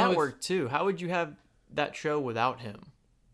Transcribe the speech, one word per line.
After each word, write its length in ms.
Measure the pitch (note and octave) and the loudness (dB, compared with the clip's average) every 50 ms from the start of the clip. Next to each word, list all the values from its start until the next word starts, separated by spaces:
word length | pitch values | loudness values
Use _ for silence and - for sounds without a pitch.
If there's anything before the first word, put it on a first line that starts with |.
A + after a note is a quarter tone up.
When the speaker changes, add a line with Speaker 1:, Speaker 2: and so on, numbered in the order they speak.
| G#3+ C4 | 4 4
Speaker 1:
that 40 | |
Speaker 2:
if 60 | F#3 E3+ | 4 4
Speaker 1:
work, 240 | D3+ C#3 A#2+ - | 2 2 0 -4
too? 260 | - - F#3 F#3+ D3+ A#2 | -4 -2 0 0 0 0
How 160 | B2+ D3+ F3 | 0 0 2
would 140 | G3 G3 E3+ | 0 0 0
you 100 | F3+ E3+ | -2 -2
have 260 | F3+ F3 E3+ D3+ D3 - _ _ _ _ _ - - | 0 0 0 -2 -6 -12 _ _ _ _ _ -8 -4
that 200 | D3 D3 - - | -2 -2 -2 -4
show 240 | - - D#3 D3+ D3+ | -4 -2 0 0 0
without 420 | C#3 B2 A2+ A2+ A#2 C3 A#2+ A2+ | 0 0 0 2 2 2 0 -2
him? 300 | A#2 A#2 G2+ - - - - _ _ _ _ _ _ _ | -6 -12 -12 -12 -16 -20 -20 _ _ _ _ _ _ _